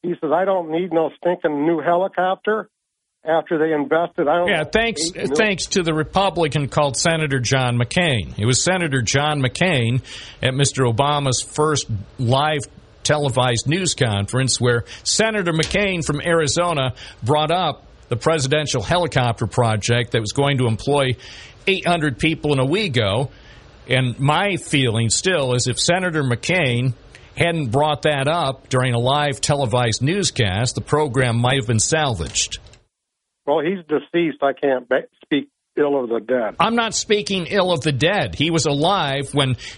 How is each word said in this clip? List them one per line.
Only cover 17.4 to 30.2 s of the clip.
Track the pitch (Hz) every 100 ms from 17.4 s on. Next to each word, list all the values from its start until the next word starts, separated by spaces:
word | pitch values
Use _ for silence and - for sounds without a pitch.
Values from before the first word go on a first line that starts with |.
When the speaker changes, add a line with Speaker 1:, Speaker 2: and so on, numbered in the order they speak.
| 151
Speaker 2:
up | 175 170 135 - - -
the | 117
presidential | - 160 131 151 147 127
helicopter | 90 175 165 139 123 113 110
project | - 117 110 - 120 120
that | 123
was | 104
going | 135 139 139
to | 123
employ | 110 - 143 131 123 - - - - -
eight | 196 165
hundred | 175 151 117
people | 160 156 147
in | 139
Owego. | 127 180 208 123 104 104 131 - - - - - -
And | 127 127 113
my | 139 156 202 180
feeling | - 147 127 110 113
still | - 185 180 131
is | 123 127
if | 120
Senator | - 175 180 156
McCain | 135 117 - 180 139 120 127 120 - - - -
hadn't | 156 170 135
brought | 123 151 147
that | 156 143 135
up | 175 139 131 -
during | 127 127
a | 120
live | 120 143 147 135
televised | - 147 131 123 120 107
newscast, | 131 202